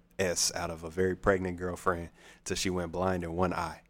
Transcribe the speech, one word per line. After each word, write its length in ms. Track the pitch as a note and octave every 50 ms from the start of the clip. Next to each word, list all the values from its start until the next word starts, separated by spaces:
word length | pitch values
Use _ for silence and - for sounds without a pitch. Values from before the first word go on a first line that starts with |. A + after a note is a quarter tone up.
| _ _ _ -
S 320 | F#2+ F2+ E2 - - - -
out 160 | F2 F2 E2
of 120 | E2 E2
a 80 | E2+ D#2+
very 240 | D#2+ F#2 F#2 F#2 F2+
pregnant 440 | - - G#2 G2 F2+ F#2 F#2 F2 F2
girlfriend 500 | F2+ F2+ F2 - - F#2+ F2 E2+ F2 E2+ - - - - - - -
till 120 | - F#2
she 140 | F2 - F#2+
went 200 | F2+ F2+ F2 E2
blind 300 | F2 F2+ F#2 F#2+ F#2 F2+
in 120 | F2 E2 E2
one 180 | F2 F#2 F2+
eye. 300 | F2 - F2 E2 - - - _